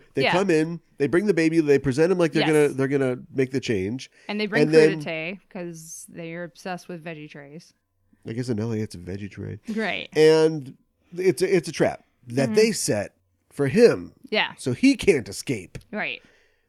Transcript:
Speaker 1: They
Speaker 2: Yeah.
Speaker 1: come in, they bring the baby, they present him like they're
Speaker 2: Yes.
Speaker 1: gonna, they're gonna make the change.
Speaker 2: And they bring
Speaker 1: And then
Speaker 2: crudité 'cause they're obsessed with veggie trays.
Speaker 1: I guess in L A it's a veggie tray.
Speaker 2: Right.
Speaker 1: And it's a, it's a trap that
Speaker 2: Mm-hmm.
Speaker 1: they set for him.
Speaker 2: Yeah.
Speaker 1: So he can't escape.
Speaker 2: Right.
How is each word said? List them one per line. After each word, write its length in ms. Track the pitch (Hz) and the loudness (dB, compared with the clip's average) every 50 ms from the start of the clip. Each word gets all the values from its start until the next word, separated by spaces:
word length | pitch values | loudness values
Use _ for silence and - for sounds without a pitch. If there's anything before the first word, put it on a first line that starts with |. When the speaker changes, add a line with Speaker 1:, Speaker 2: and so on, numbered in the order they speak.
| _ _ _ | _ _ _
Speaker 1:
They 100 | 131 143 | -2 0
Speaker 2:
Yeah. 80 | 208 | 2
Speaker 1:
come 180 | 165 180 202 185 | 2 2 2 2
in, 300 | 160 156 160 165 170 165 - _ _ - | 2 2 0 -2 -4 -10 -14 _ _ -4
they 80 | 143 | -2
bring 180 | 127 156 180 208 | 0 2 2 2
the 80 | 214 180 | 2 2
baby, 260 | 165 160 160 165 165 | 2 2 2 2 2
they 200 | 151 143 139 135 | 4 4 4 4
present 320 | 139 139 120 147 160 185 | 2 0 0 2 2 2
him 60 | 190 | 2
like 140 | 175 170 156 147 | 2 0 0 2
they're 140 | 160 151 | 2 2
Speaker 2:
Yes. 40 | 160 | 4
Speaker 1:
gonna, 160 | 160 151 147 139 | 4 4 4 2
they're 180 | - 131 135 | 2 -2 -2
gonna 300 | 131 143 139 135 127 127 135 - - 117 | 0 0 0 0 -2 -2 -4 -8 -6 -4
make 180 | 131 131 131 | -2 -2 -2
the 80 | 135 127 | -2 -4
change. 500 | - - 113 92 92 101 123 131 - - _ _ _ - | -2 -2 -2 -2 -2 -4 -6 -8 -12 -16 _ _ _ -8
Speaker 2:
And 100 | 202 208 | -6 -6
they 60 | 214 | -4
bring 160 | 196 - 151 151 | -2 0 2 2
Speaker 1:
And 100 | 151 156 | 4 6
then 280 | 156 156 156 - 156 | 6 6 6 4 0
Speaker 2:
crudité 380 | 147 175 165 160 160 175 202 180 _ _ | -6 -8 -8 -8 -8 -10 -10 -12 _ _
'cause 560 | - 185 175 175 165 160 160 165 - - - - | -14 -12 -12 -12 -12 -16 -18 -18 -18 -20 -20 -18
they're 340 | - 170 165 165 165 175 175 | -16 -16 -14 -12 -12 -12 -12
obsessed 420 | 165 - - - 196 180 175 - | -14 -16 -14 -12 -10 -10 -10 -12
with 160 | - 180 165 151 | -14 -14 -14 -12
veggie 260 | 170 160 151 151 151 | -14 -14 -14 -16 -18
trays. 440 | - 147 143 139 147 170 - _ _ _ _ _ _ _ _ _ _ _ - | -18 -20 -20 -18 -20 -20 -20 _ _ _ _ _ _ _ _ _ _ _ -14
Speaker 1:
I 80 | 113 113 | -10 -8
guess 140 | 123 123 127 | -6 -6 -4
in 100 | 113 104 | -4 -4
L 120 | 110 117 113 | -4 -4 -4
A 40 | |
it's 180 | 107 110 - - | -4 -6 -6 -10
a 40 | 87 | -12
veggie 300 | 87 87 95 101 104 98 | -12 -12 -10 -10 -12 -12
tray. 280 | - 104 101 101 101 - _ - 208 | -12 -12 -12 -12 -12 -12 _ -10 -8
Speaker 2:
Right. 320 | 220 220 180 101 87 - - - | -6 -6 -6 -6 -8 -10 -2 2
Speaker 1:
And 600 | 151 156 156 156 160 160 160 160 151 127 131 - _ _ _ _ _ _ _ 175 | 6 6 8 8 6 4 2 0 -2 -8 -12 -18 _ _ _ _ _ _ _ -8
it's 240 | 180 185 190 - - | -2 0 0 0 2
a, 120 | 185 - 196 | 0 2 2
it's 120 | 170 - | 0 0
a 40 | 170 - | -2 -2
trap 320 | - 156 92 69 - _ _ _ _ _ | -2 0 -2 -2 -6 _ _ _ _ _
that 180 | 120 117 135 135 226 | -6 -2 -2 0 0
Speaker 2:
Mm-hmm. 40 | 214 | 2
Speaker 1:
they 160 | 214 220 233 | 2 2 2
set 440 | 196 - - 151 117 104 92 - _ _ _ _ _ _ _ _ | 0 -2 -2 -2 -2 -2 -4 -6 _ _ _ _ _ _ _ _
for 160 | _ - 143 | _ -4 -2
him. 460 | 135 143 220 240 190 131 90 87 85 - _ - - | 0 4 6 6 6 6 2 -6 -12 -18 _ -10 -6
Speaker 2:
Yeah. 240 | 214 208 160 - - | -4 -2 -2 -4 -6
Speaker 1:
So 140 | - - 127 120 | -8 -6 -6 0
he 220 | - 254 277 269 | 2 4 4 4
can't 320 | - - 226 165 131 104 | 4 4 2 2 2 -2
escape. 500 | 101 95 - - - 123 101 87 - - - - _ | -8 -12 -8 -8 -6 -8 -8 -10 -14 -16 -18 -16 _
Speaker 2:
Right. 300 | 196 185 170 139 110 - _ _ _ _ _ _ _ _ _ | -10 -10 -8 -8 -10 -14 _ _ _ _ _ _ _ _ _